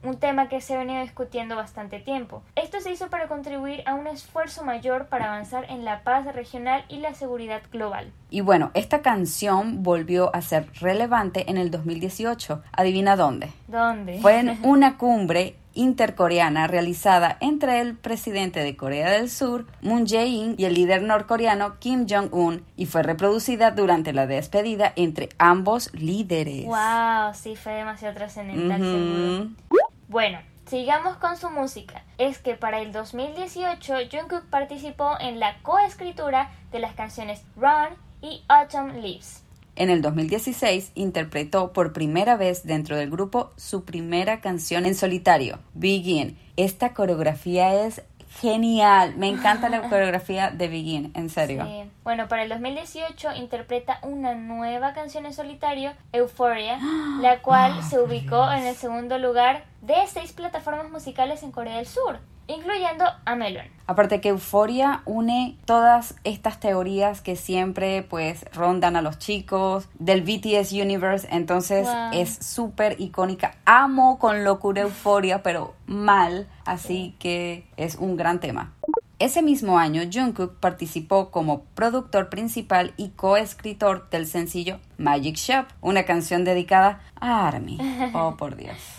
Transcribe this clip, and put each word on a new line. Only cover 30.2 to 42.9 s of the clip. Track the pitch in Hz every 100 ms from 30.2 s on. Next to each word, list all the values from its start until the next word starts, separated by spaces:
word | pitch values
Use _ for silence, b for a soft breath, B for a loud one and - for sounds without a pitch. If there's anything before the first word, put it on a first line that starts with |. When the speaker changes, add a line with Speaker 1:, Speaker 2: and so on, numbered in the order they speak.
| 214 185 - - -
Speaker 1:
sigamos | 254 247 294 339 359
con | 349 349
su | 349
música. | 294 269 233 - - - b
Es | 262 262
que | - 226
para | 226 214
el | 214
dos | 208 220
mil | 240 277 311
dieciocho, | 359 359 359 349 - 269 247
Jungkook | 294 311 349 339
participó | 277 277 285 294 - 285 294
en | 254 233
la | 214 -
coescritura | - 359 403 - 359 349 294 262 262 B B
de | 233
las | 226
canciones | - 220 - 214 208 - -
Run | 262 302 302 359 - -
y | 294 311 -
Autumn | 285 285 285 277 262
Leaves. | 208 175 - - _ - - -
Speaker 2:
En | 185
el | 175
dos | 147 156
mil | 160
dieciséis | 208 247 240 233 185 - -
interpretó | 190 170 160 151 151 190 185
por | 185 170
primera | 160 156 160 208 233
vez | 185 180 160
dentro | 156 156